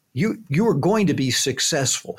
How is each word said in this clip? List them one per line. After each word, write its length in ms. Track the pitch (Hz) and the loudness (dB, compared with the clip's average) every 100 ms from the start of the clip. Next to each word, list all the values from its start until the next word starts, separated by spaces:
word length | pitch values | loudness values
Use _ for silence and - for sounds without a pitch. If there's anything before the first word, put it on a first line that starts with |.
| _ | _
you, 280 | 123 214 - - | -4 -2 -2 -4
you 180 | 139 226 | 0 2
are 60 | |
going 320 | 143 156 220 180 | 2 2 2 2
to 80 | |
be 160 | 143 131 | 2 0
successful. 880 | 120 139 123 - 151 131 - - | 0 -2 -2 -2 0 0 -2 -6